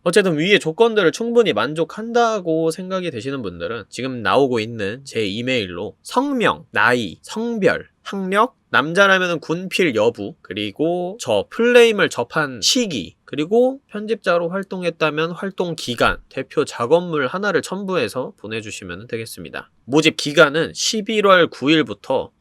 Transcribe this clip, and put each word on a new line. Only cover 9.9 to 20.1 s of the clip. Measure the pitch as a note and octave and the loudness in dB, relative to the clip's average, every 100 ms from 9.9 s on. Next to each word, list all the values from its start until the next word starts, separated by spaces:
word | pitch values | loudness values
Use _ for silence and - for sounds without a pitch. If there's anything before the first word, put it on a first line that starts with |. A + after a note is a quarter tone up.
여부, | A2 A2 A#2 G2+ - | 2 2 0 -6 -12
그리고 | - F#2+ G#2 F#2+ D#3 F3 F3 G3+ | -10 -8 -6 -2 -2 -2 -6 -6
저 | - G#2+ F#2 | 0 0 0
플레임을 | - A#3 A#3+ A#3 G#3 D#3 | 0 6 8 6 4 0
접한 | - A#2+ - D3 B2 | 0 -4 -2 -4 -2
시기, | F#2 C4 A3+ C3+ E2+ - | 0 0 0 -4 -8 -14
그리고 | - C3 D#3 A3+ B3 C4+ _ | -10 -6 0 4 2 0 _
편집자로 | G#3 G#3+ A3+ - - E3+ | -10 -6 -4 0 0 0
활동했다면 | F#3+ F#3+ F#3+ F3 E3 D#3 D3 E3 | -4 -6 -4 -4 -2 -2 0 -4
활동 | F3 G3 - F3+ D#3+ | -4 -6 -4 -4 -6
기간, | - A#2 B2 F2 - | -6 0 0 0 -6
대표 | - C3 - | -10 -6 -4
작업물 | C3+ - A#2+ E3 F3 D#3 B2+ | -4 -4 2 2 2 -2 -2
하나를 | F3+ G3+ E3 | -2 -2 -2
첨부해서 | - F#3 G3+ F3+ A2 B2+ B2+ - | -4 -6 -4 -2 -2 -4 -10 -12
보내주시면 | G#2 A2 G#2+ - F#2+ F2 A2+ | -10 -10 -10 -12 -12 -12 -10
되겠습니다. | - A2+ - D#2+ C2+ - _ | -10 -10 -14 -12 -12 -14 _
모집 | - C#3 D#3 | 0 2 4